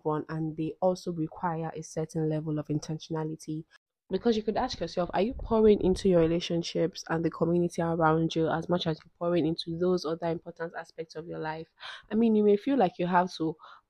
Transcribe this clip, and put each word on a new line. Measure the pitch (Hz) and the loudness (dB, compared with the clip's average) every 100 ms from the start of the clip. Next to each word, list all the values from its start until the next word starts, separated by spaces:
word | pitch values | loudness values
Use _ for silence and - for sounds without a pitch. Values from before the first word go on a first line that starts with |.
run, | 156 151 - | -2 -4 -4
and | 160 160 156 | -6 -6 -4
they | 156 - | -8 -2
also | 185 185 - | -2 0 -6
require | 170 156 - 180 160 160 | -6 -6 -4 -6 -4 -6
a | 156 | -10
certain | 160 - 160 165 156 | -10 -8 -6 -2 -2
level | 156 156 151 | -2 -4 -6
of | 147 | -4
intentionality. | 151 - 156 - 160 156 160 - 156 165 _ _ _ _ | -4 -4 -10 -6 -6 -6 -8 -8 -10 -10 _ _ _ _
Because | 190 233 220 | -2 0 0
you | |
could | 214 214 | 0 -2
ask | 247 - | -4 -4
yourself, | 170 - 170 | -6 -2 -2
are | - | 0
you | 214 | -2
pouring | 262 - 226 220 208 | -2 0 6 8 8
into | 185 185 196 | 4 2 4
your | 170 | 6
relationships | 165 170 - 170 165 170 165 - - | 6 2 0 -2 -2 -2 -2 -2 -6
and | 165 | -2
the | 165 | -2
community | - 165 175 175 - | 0 0 2 0 0
around | 165 165 160 160 165 | -2 2 4 4 2
you | 165 160 | 0 0
as | 160 160 | 0 0
much | 175 170 | -2 0
as | 156 | -4
you're | - _ | -8 _
pouring | 170 175 151 | 0 2 0
into | 165 - 165 | -2 -6 -2
those | 180 180 156 | 0 0 -2
other | 165 170 | -4 -4
important | 165 175 170 170 165 | -6 -8 -10 -10 -10
aspects | 165 - 165 | -14 -12 -12
of | 156 170 | -10 -10
your | 165 | -8
life? | 156 160 160 _ - - - | -8 -8 -12 _ -18 -18 -4
I | |
mean, | 214 233 | 2 4
you | 214 | 6
may | 208 202 | 6 4
feel | 269 277 | 2 2
like | 185 - | 2 2
you | 175 | 0
have | 185 185 | 2 0
to | - 160 156 - - _ | -2 -6 -6 -14 -20 _